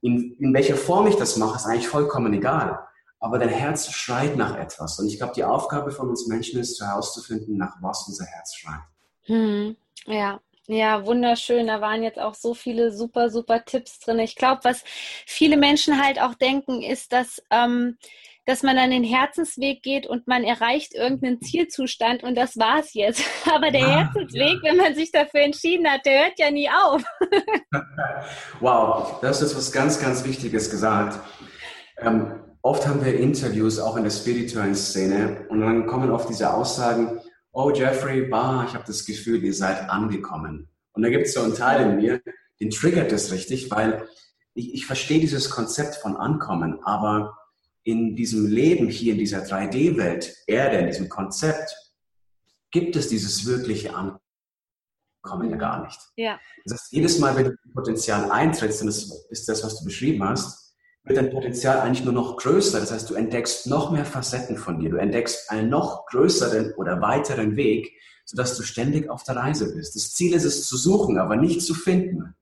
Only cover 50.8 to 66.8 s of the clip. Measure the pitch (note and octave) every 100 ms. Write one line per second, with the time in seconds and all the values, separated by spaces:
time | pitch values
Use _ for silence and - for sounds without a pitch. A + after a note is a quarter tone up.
50.8 | F2 - F#2 - G2 - D#3 D3+ - -
51.8 | _ _ _ _ _ _ _ _ _ E3+
52.8 | F3 - - A2 G2+ - G#2 B2 A#2+ G2+
53.8 | - F2+ F#2+ G2 _ _ _ _ _ _
54.8 | _ _ _ _ - F2+ E2 E2 E2 -
55.8 | - - - - A3+ G3+ - - - -
56.8 | - C#3+ E3 - C#3 C3 C3 C3 _ -
57.8 | A2+ A2 - G#2 G2 G#2+ D#3+ D#3 A2 G#2+
58.8 | G#2+ G#2 - - - A2 - A2 A2 -
59.8 | - - C3 A2+ G2 B2 - - _ _
60.8 | _ _ C3+ C3+ C3 C3+ B2+ A#2+ C3+ C3
61.8 | A#2+ B2+ B2+ A#2+ G#2+ - C3 F3+ G3+ A2
62.8 | G#2 A2+ G#2+ G2 A2+ A#2+ A#2 - B2+ C#3+
63.8 | F#3+ D#3+ C#3+ C3+ A#2+ C3 - G#2+ - E2
64.8 | D#2+ E2 G2+ A#2 A#2 - - A2 A2 C#3+
65.8 | F3+ - - B2 E3+ - A#2+ A2 G#2+ -